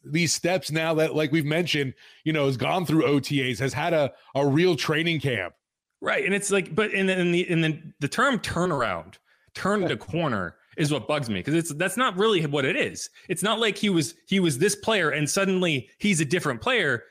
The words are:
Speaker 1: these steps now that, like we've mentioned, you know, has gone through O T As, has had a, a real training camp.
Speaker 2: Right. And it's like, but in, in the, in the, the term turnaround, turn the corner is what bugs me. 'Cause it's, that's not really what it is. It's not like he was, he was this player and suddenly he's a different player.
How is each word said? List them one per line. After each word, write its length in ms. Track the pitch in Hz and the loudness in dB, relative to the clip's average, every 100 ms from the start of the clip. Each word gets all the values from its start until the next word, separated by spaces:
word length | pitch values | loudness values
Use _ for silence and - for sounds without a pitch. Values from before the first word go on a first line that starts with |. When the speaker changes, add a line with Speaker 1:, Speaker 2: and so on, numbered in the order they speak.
Speaker 1:
these 280 | 135 156 170 | -4 0 0
steps 380 | - 170 185 - | 0 0 -2 -2
now 240 | 156 160 | -2 0
that, 180 | 156 160 151 | 2 2 2
like 160 | 156 | 0
we've 120 | 156 | 0
mentioned, 500 | 143 156 180 151 139 - - - | 2 0 0 0 -2 -6 -18 -8
you 100 | 156 | -2
know, 140 | 156 139 | 0 2
has 100 | 123 | 0
gone 300 | 139 170 156 | 0 0 2
through 180 | 156 | 2
O 140 | 151 143 | 4 2
T 320 | 131 143 127 | 2 0 0
As, 80 | 120 | -2
has 140 | 135 | -2
had 180 | 131 165 | -2 0
a, 200 | 165 135 - - 135 | 2 2 -2 -6 0
a 100 | 143 | 2
real 300 | 139 180 156 | 4 4 2
training 420 | - 156 170 160 | 0 0 0 0
camp. 340 | 139 113 87 - _ _ _ _ | -2 -2 -4 -10 _ _ _ _
Speaker 2:
Right. 240 | - - | -4 -2
And 80 | - | 0
it's 200 | 196 - | -2 0
like, 240 | 196 180 160 | 0 0 -2
but 160 | 214 | -2
in, 180 | 196 190 | 0 0
in 220 | 185 175 | 2 2
the, 180 | 175 180 | 0 0
in 100 | 165 | 0
the, 220 | 160 151 - - | 0 -2 -10 -6
the 80 | 143 | -4
term 320 | - 269 240 | 0 2 0
turnaround, 760 | - 165 180 143 113 87 82 - _ _ _ - | -2 -2 -2 0 -2 -4 -8 -20 _ _ _ -6
turn 240 | 185 208 | -2 0
the 160 | 185 120 | 0 -4
corner 580 | - 160 160 107 87 - _ - | -4 -4 -2 -2 -4 -8 _ -4
is 160 | 147 | -2
what 160 | 147 110 | -2 -2
bugs 200 | 151 120 | -2 -2
me. 140 | 98 | -4
'Cause 120 | 87 | -2
it's, 200 | 160 165 | -2 -2
that's 220 | 147 185 208 | -4 -4 0
not 200 | 262 180 | -2 0
really 300 | 220 196 156 | 2 2 0
what 180 | 147 | 0
it 120 | 135 233 | 0 0
is. 340 | 151 87 - - - | -4 -6 -14 -16 -8
It's 140 | 185 | -4
not 160 | 202 220 | -2 0
like 180 | 226 202 | 0 0
he 140 | 214 | 0
was, 240 | 175 147 - - | 2 0 -6 -2
he 100 | 196 | 2
was 200 | 175 127 | 2 2
this 180 | 202 208 | 0 0
player 340 | - 220 156 | 0 0 0
and 180 | 139 147 | 0 0
suddenly 600 | - 196 190 180 143 - _ | 0 0 2 0 0 -4 _
he's 220 | 208 170 | 0 2
a 40 | |
different 360 | 151 175 151 117 | 2 0 0 -2
player. 420 | 240 247 160 117 - | 0 0 2 -2 -4